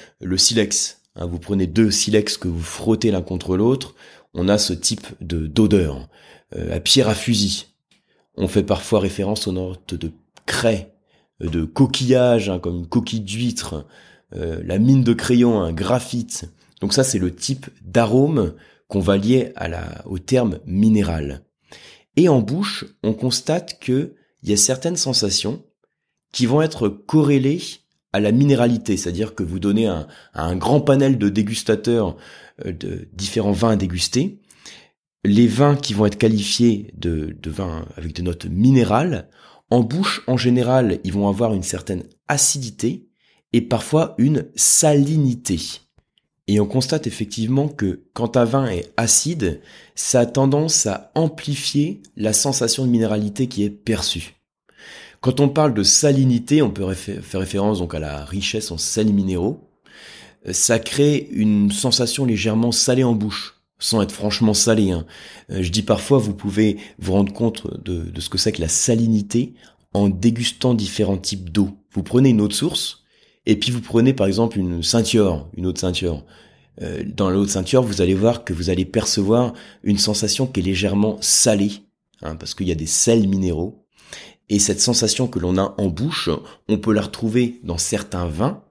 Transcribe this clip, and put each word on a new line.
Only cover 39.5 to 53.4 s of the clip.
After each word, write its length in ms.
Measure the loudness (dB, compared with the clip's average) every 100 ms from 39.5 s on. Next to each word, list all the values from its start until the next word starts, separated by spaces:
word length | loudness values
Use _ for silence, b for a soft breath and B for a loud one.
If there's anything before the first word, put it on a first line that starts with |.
| b b
en 120 | 2
bouche, 420 | 2 0 -2 -4 -2
en 100 | 0
général, 600 | 2 2 4 2 2 0
ils 80 | -2
vont 160 | 0 0
avoir 260 | 2 0
une 80 | 0
certaine 440 | -4 -8 -6 -8 -8 _ -4
acidité 800 | 0 0 -2 -6 -4 -4 -4 -12 _ _ _ _
et 80 | -4
parfois 560 | -2 -4 0 0 0 0
une 300 | 2 2 -2 0
salinité. 1040 | 2 4 4 4 4 2 0 0 -4 -6 -6 -14 _ _ _ _ _ _ -2
Et 140 | 0
on 40 | 2
constate 400 | 0 0 -2 -4
effectivement 640 | -6 -8 -4 0 0 0
que 380 | -2 -4 -4 _
quand 240 | -6 0 2
un 80 | 2
vin 220 | 2 0
est 260 | -4 -6 -2
acide, 640 | 2 2 0 -2 -2 -4 B B B
ça 280 | B 0 2
a 40 | 2
tendance 600 | 2 2 2 0 0 0
à 260 | -4 -6 -2
amplifier 880 | -2 -2 -6 -4 -2 0 0 -4 -12 -4
la 160 | 0
sensation 540 | 0 0 0 0 0 2
de 40 |
minéralité 580 | 2 2 0 -2 -2